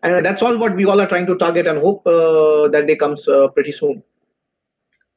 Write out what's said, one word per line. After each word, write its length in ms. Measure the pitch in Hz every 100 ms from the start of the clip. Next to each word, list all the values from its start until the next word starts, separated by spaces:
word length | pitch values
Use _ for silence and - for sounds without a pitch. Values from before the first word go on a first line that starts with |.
And 200 | 170 180 175
that's 160 | 196
all 160 | 233 233
what 180 | 226 185
we 100 | 196
all 140 | 202
are 80 | 196
trying 200 | 175 180
to 100 | 185
target 280 | 170 170 170
and 140 | 156
hope, 260 | 160 202 -
uh, 640 | 170 165 160 156 151 151
that 200 | 151 147
day 100 | 151
comes, 300 | 147 143 -
uh, 200 | 139 135
pretty 240 | 147 147
soon. 320 | 143 147 127 - _ _ _ _ _ _ _ _ _ _